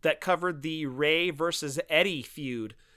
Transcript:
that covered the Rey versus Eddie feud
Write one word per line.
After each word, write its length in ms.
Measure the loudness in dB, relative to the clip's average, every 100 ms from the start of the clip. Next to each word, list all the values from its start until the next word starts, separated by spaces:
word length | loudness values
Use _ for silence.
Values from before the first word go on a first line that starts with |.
that 200 | 0 0
covered 420 | 2 2 0 -2
the 240 | -6 -4 -4
Rey 420 | 0 2 4 2
versus 500 | 0 -2 -2 -4 -4 2
Eddie 360 | 2 2 0
feud 500 | -8 -8 -6 -6 -8 -12 _